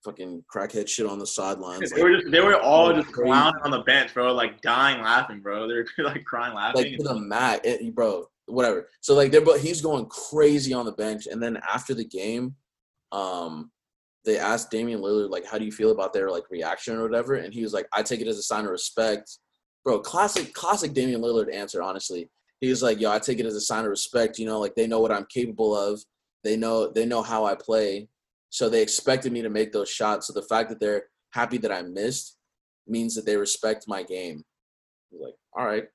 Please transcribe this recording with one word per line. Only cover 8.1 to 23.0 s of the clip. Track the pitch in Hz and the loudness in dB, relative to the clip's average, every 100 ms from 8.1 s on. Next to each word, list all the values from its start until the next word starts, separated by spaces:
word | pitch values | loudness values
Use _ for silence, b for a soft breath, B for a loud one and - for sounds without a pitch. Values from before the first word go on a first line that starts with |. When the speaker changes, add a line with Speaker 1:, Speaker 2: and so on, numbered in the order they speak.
| 95 87 _ - | 0 -6 _ -6
Speaker 1:
whatever. | 120 120 95 - b | 0 2 2 -4 b
So, | - 143 | 4 6
like, | 139 | 8
they're, | 151 | 8
but | 156 147 | 8 4
he's | 147 170 | 4 -2
going | 156 143 107 | -2 -2 -4
crazy | - - 151 147 147 131 | -10 -8 4 6 6 0
on | 127 117 | -2 -4
the | |
bench, | 104 107 107 - | -4 -4 -4 -8
and | 110 | -4
then | 117 113 - | -4 -4 -4
after | 101 - | -4 -2
the | 123 110 | -6 -6
game, | 92 98 117 127 135 _ _ _ _ _ | -6 -6 -4 -6 -10 _ _ _ _ _
um, | 98 95 90 85 78 78 _ _ _ _ _ - | -6 -6 -6 -8 -10 -14 _ _ _ _ _ -2
they | 104 | 0
asked | 92 117 - | 0 -2 -2
Damian | 110 120 110 | -4 -4 -4
Lillard, | 95 107 101 | 0 0 0
like, | 92 87 | -4 -6
"How | 110 | -6
do | 107 | -6
you | |
feel | 107 110 | 0 2
about | 107 95 | 2 0
their, | 98 95 | -2 -2
like, | 90 87 | -2 -6
reaction | 90 80 92 - 113 | -8 -4 -6 -6 -4
or | |
whatever?" | 113 117 120 135 | -2 -2 0 -4
And | 85 | -4
he | 113 | -8
was | 110 | -4
like, | 98 - | -4 -2
"I | 101 | -2
take | 110 120 | -2 -4
it | 110 | -4
as | 104 | -4
a | |
sign | - 107 104 | -4 -4 -4
of | |
respect." | 90 - - 113 107 - - _ _ _ _ | -6 -6 0 0 0 -6 -20 _ _ _ _
Bro, | - 110 | -2 -2
classic, | - 170 202 - 147 - | 0 0 2 2 -4 -6
classic | 170 202 156 | -2 0 0
Damian | 139 131 120 | -2 0 0
Lillard | 117 117 104 | 0 0 0
answer, | 90 101 90 | -4 -8 -6
honestly. | 90 95 - 90 85 _ _ _ | -6 -6 -8 -10 -10 _ _ _
He | 131 | -2
was | 127 | 2
like, | 123 | 2
"Yo, | 107 | 2